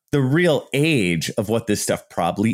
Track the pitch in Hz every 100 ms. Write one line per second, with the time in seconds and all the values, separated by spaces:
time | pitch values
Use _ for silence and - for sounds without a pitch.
0 | - 143 131 151 180 135 - 135 156 147
1 | 90 85 - - 101 113 110 101 - 98
2 | - - 87 90 131